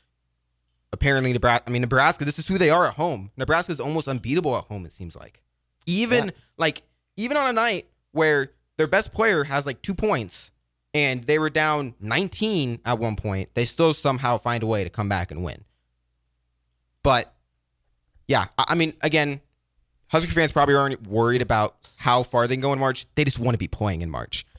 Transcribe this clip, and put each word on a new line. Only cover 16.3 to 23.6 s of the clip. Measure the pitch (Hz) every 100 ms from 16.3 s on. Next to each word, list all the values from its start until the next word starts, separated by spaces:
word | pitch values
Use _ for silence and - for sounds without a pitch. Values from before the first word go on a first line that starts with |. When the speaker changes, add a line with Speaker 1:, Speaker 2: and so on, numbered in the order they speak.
| _ _ _ _ _ _ _
Speaker 1:
But, | 143 123 - _ _ _ _ _ _ _ _ _ -
yeah, | 127 98 -
I, | -
I |
mean, | 170 160 -
again, | 156 156 143 139 _ _ _ _ _ _ _
Husker | 160 165
fans | 165 156
probably | 151 143
aren't | 139 139 131 104
worried | 107 117 123
about | 120 113 107 - - -
how | - 123
far | 123 120 120
they |
can | 131
go | 135
in | 135
March. | 135 127 -
They | -
just | 143 123
wanna | 120
be | 120